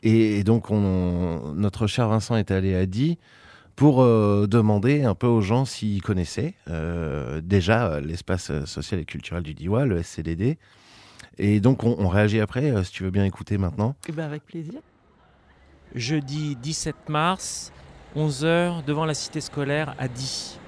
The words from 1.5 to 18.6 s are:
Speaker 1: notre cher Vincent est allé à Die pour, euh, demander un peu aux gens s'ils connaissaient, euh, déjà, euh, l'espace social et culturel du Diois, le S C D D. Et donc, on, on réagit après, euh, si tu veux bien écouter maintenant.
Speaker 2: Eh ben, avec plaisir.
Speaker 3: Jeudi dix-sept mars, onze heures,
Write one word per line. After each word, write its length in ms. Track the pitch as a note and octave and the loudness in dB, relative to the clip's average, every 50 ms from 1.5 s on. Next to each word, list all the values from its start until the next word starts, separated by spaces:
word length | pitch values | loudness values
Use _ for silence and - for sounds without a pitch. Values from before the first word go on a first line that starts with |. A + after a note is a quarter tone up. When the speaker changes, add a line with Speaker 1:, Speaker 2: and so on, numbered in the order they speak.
| D2 | -4
Speaker 1:
notre 320 | D#2+ G#2 G2+ - - A2 | -2 -2 -2 0 0 -2
cher 220 | G#2 - - A#2+ G#2+ | -2 0 0 0 2
Vincent 260 | G#2+ A2 G2+ - A#2+ | 2 0 0 0 -2
est 140 | A2 G2+ - | -2 0 0
allé 240 | G2 F#2 F#2 G2 F#2 | 0 0 2 2 2
à 120 | F2+ F#2 | 2 0
Die 320 | F#2 F#2 G#2+ C3+ D#3+ E3+ - _ _ - - - - - - _ - _ | 0 0 0 0 0 -2 -4 _ _ -20 -20 -20 -20 -20 -20 _ -20 _
pour, 260 | - C3+ D3+ C#3 B2+ | 4 6 6 8 8
euh, 440 | B2+ A#2+ A2+ A2 G#2+ G#2 G2+ G2+ G#2 G2+ | 6 6 6 6 6 4 4 4 2 4
demander 560 | G2 A#2+ G#2+ G#2+ G#2+ G2+ G2 B2+ C#3+ D3 C#3 | 4 4 6 6 4 4 4 2 2 4 2
un 100 | A#2 F#2 | 2 0
peu 120 | - - | 2 2
aux 160 | B2 A#2 A2+ | 2 4 4
gens 220 | G2+ F#2 A2+ B2 C3+ | 4 2 2 0 0
s'ils 380 | B2 - - - G#2+ G2+ G2 | -2 -4 -6 -4 -2 -2 -2
connaissaient, 520 | - - G#2 F#2 F2 - - - A2+ E3 G3 _ _ - | -2 0 0 0 0 -2 -4 -6 -6 -6 -6 _ _ -8
euh, 720 | E2 D#2+ D#2 E2+ E2+ E2+ E2 D#2 C2+ D2 C#2 A#1+ C#2 D#2 | -6 -4 -4 -4 -4 -4 -4 -4 -4 -6 -6 -6 -8 -8
déjà, 460 | D#2+ F2 G2+ G2 E2+ F2+ A2+ A2+ A#2+ | -2 2 2 4 4 4 2 2 2
euh, 140 | F#2+ D#2 D2 | 0 -2 -2
l'espace 640 | C#2+ D#2 E2 F2+ - - F#2 F2+ - - D2 D2+ C#2+ | -4 -6 -8 -10 -4 -4 -4 -4 -2 -4 -4 -4 -4
social 360 | - - D#2 D2 - - F2+ | -6 -8 -10 -6 -6 -6 -6
et 40 | D2+ | -6
culturel 380 | - - D2+ - - E2 F2 | -8 -10 -12 -10 -8 -8 -8
du 120 | E2+ D2+ D2+ | -8 -8 -10
Diois, 300 | - D2 F2 G2+ A#2+ C#3+ | -8 -4 -2 0 0 0
le 140 | C3+ G2 E2+ | 0 0 -2
S 100 | F2 - | -2 -6
C 140 | - - | -8 -8
D 120 | D#2+ D#2+ E2 | -6 -6 -4
D. 240 | E2 G2 B2+ D#3 - _ _ _ _ _ - - - - - - - - - _ - | -2 -2 -2 -2 -4 _ _ _ _ _ -20 -20 -20 -20 -20 -20 -20 -20 -20 _ -2
Et 220 | - G2+ G#2 G#2 | 0 2 2 4
donc, 240 | G2 B2 C3+ - - | 4 4 2 4 2
on, 100 | A#2 A#2+ - | 0 0 2
on 100 | G2+ F2+ | 0 2
réagit 320 | F2 G2+ G#2 G#2 G#2 A2 | 4 4 4 4 2 2
après, 300 | G#2+ G2+ - B2 C#3+ D3+ | 0 0 -2 -2 0 0
euh, 120 | B2+ G2+ | 0 0
si 100 | F2+ F2+ | 0 -2
tu 120 | - - F#2 | -4 -6 -6
veux 60 | F#2+ | -2
bien 140 | F#2 G2+ G2 | 0 2 0
écouter 340 | G2 F#2 - - - G#2 G2+ | 0 -2 -4 -8 -4 -2 0
maintenant. 360 | G2 F2 - - G#2 A#2+ C#3+ _ - - | 0 -2 0 0 -2 -2 -2 _ -10 -10
Speaker 2:
Eh 40 | |
ben, 120 | D#3+ D#3 D#3+ | -8 -8 -8
avec 200 | D3+ D3 D3+ _ | -8 -8 -10 _
plaisir. 360 | _ - E3+ D#3+ D#3 A3 D4 - _ _ _ _ _ _ _ _ _ _ _ _ _ _ _ _ _ - _ _ - - | _ -12 -12 -12 -12 -14 -16 -18 _ _ _ _ _ _ _ _ _ _ _ _ _ _ _ _ _ -20 _ _ -12 -8
Speaker 3:
Jeudi 640 | B2 A#2 A#2+ D#3 D#3 C#3+ C3 C#3+ D3+ D3+ D3 C#3+ | -6 -4 -2 -2 -2 -2 -4 -6 -6 -4 -4 -6
dix-sept 520 | A#2+ A#2+ D3+ D#3+ - - D#3+ D3 - - - | -6 -6 -8 -6 -6 -6 -8 -8 -10 -10 -4
mars, 600 | D3+ D3+ D#3 F3 F#3+ F#3 - - - - - - - - - - - - - - - | -2 0 0 0 -2 -2 -6 -10 -10 -12 -12 -14 -18 -20 -20 -20 -20 -20 -20 -12 -4
onze 280 | D3 D#3 D3+ C#3+ B2+ D3+ | -2 -2 -2 -2 0 2
heures, 380 | D#3+ E3 E3+ | 2 2 2